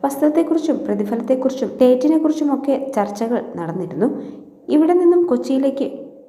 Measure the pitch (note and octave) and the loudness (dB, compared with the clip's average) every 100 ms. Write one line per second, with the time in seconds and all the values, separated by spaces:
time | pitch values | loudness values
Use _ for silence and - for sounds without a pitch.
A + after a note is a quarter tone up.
0 | C#4 C4+ D4+ D#4 D#4+ D#4+ D#4+ B3+ - G#3 | -4 0 2 2 0 0 0 -2 -2 -4
1 | G#3 A#3 A#3+ C4 C4 - A3+ - B3+ B3+ | -2 -4 -2 0 0 -2 -6 2 4 4
2 | D4+ D#4+ D#4 D#4 D4 C4 C#4 C4 C4+ A3 | 4 2 2 0 0 -2 -2 -2 -2 -4
3 | G3+ G3+ A3+ A#3+ - F3 E3 E3+ D#3+ C#3 | -4 -4 -4 -2 -4 -8 -6 -6 -6 -2
4 | A#3+ - - - - - - D4+ D#4+ F4+ | -2 -2 -10 -16 -20 -20 0 2 4 4
5 | F4 F4 F4 A#3+ - C4+ C#4 C4+ - - | 6 4 4 0 0 0 0 0 -6 -6
6 | - - | -16 -20